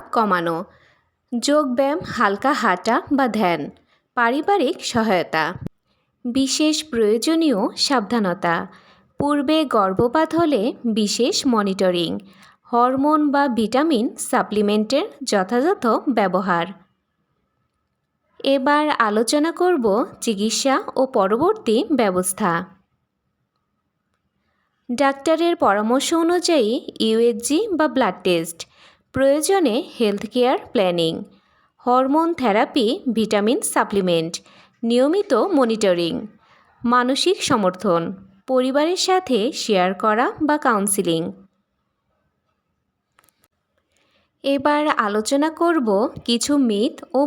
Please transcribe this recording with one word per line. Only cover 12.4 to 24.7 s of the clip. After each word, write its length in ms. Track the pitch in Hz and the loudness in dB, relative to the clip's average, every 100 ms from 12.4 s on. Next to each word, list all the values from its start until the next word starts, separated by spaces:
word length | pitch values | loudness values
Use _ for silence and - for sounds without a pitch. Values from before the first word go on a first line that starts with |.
| - _ _ | -20 _ _
হরমোন 540 | 240 247 262 285 302 302 | 2 2 2 2 2 2
বা 120 | 277 285 | 2 0
ভিটামিন 580 | 226 214 254 320 254 240 - - | 0 0 0 2 0 0 -4 -4
সাপ্লিমেন্টের 760 | 240 190 208 202 214 214 269 415 - | -2 0 0 0 0 0 -2 -2 -8
যথাযথ 640 | 254 202 190 240 302 403 233 262 311 | -2 -2 0 0 0 0 0 0 0
ব্যবহার। 560 | 226 190 185 196 170 175 196 _ _ _ _ _ _ _ _ _ _ _ _ _ _ _ _ - 277 | 0 2 0 0 -2 -2 -8 _ _ _ _ _ _ _ _ _ _ _ _ _ _ _ _ 0 0
এবার 300 | 269 294 302 - | 2 2 0 0
আলোচনা 520 | 220 214 233 294 311 | 0 0 0 0 0
করব 340 | 330 359 339 226 202 294 - | 0 0 2 2 0 -2 -6
চিকিৎসা 540 | - 196 214 - 269 277 440 - | -4 -2 -2 0 0 0 -2 -2
ও 60 | 262 | 0
পরবর্তী 720 | 240 190 226 339 427 - 220 - | 2 0 2 0 0 0 0 2
ব্যবস্থা। 600 | 269 208 180 185 - 202 170 185 - _ _ _ _ _ _ _ _ _ _ _ _ _ _ _ _ _ _ _ | 0 2 0 -2 -2 -2 -2 -6 -20 _ _ _ _ _ _ _ _ _ _ _ _ _ _ _ _ _ _ _